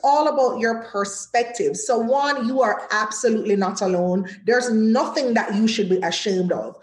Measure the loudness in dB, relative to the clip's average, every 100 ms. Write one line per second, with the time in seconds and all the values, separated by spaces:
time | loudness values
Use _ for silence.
0 | 2 4 2 2 2 2 -2 -4 -6 -4
1 | -4 -6 -4 -2 -2 -2 -2 -2 -2 0
2 | 2 2 0 -2 -2 2 2 0 -2 -2
3 | -2 -2 0 0 0 0 0 -2 0 0
4 | 2 0 -2 -6 0 0 2 2 4 2
5 | 0 -2 0 0 0 0 0 2 0 0
6 | 0 -4 -2 0 0 -2 -6 -12